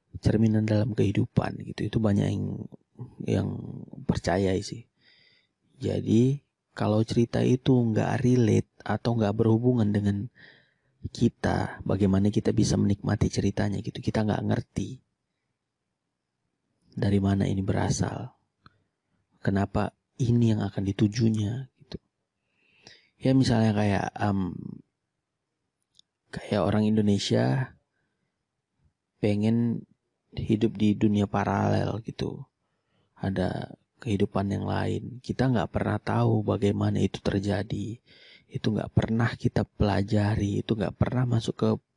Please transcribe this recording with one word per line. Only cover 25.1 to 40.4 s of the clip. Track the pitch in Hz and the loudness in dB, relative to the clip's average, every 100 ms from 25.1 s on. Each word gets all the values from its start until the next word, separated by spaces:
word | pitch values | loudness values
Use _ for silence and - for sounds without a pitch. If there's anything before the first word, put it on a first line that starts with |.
| _ _ _ _ _ _ _ _ _ _ _ _ | _ _ _ _ _ _ _ _ _ _ _ _
kayak | - - 107 | -14 -4 0
orang | 90 104 107 | 2 2 2
Indonesia | 110 104 101 - 117 127 131 127 - _ _ _ _ _ _ _ _ _ _ _ _ _ - | 2 2 0 0 0 0 -2 -4 -10 _ _ _ _ _ _ _ _ _ _ _ _ _ -4
pengen | 107 104 110 117 120 - - _ _ _ _ - | -2 2 2 2 0 -2 -10 _ _ _ _ -8
hidup | - 107 113 98 | -2 0 0 0
di | 107 | 0
dunia | 101 113 104 101 | 2 2 2 0
paralel | 98 98 101 104 104 101 101 - | -2 -2 0 0 0 -2 -6 -10
gitu. | - - - 135 _ _ _ _ _ _ - | -8 -8 -8 -16 _ _ _ _ _ _ -8
Ada | 98 95 90 - - - _ _ | -6 -2 -2 -4 -10 -16 _ _
kehidupan | 117 98 101 98 98 | -4 -2 0 -2 -2
yang | 98 98 | -4 -4
lain. | 98 98 98 107 120 - | -4 -4 -4 -8 -14 -10
Kita | - 131 | -2 0
nggak | 117 80 | 0 -2
pernah | - 101 104 | -4 -4 -4
tahu | - 113 117 110 104 | -2 0 2 2 0
bagaimana | 98 101 101 104 101 | 0 0 0 0 0
itu | 98 - | -2 -2
terjadi. | 107 104 101 101 101 104 101 113 _ - - - _ | -2 -2 -2 -4 -4 -6 -8 -10 _ -20 -20 -20 _
Itu | - 120 | -4 -2
nggak | 104 - | -2 0
pernah | - - 113 117 | 0 2 2 0
kita | - - - 107 | 0 0 0 -2
pelajari. | - 104 98 98 107 104 104 | 0 2 2 2 2 2 2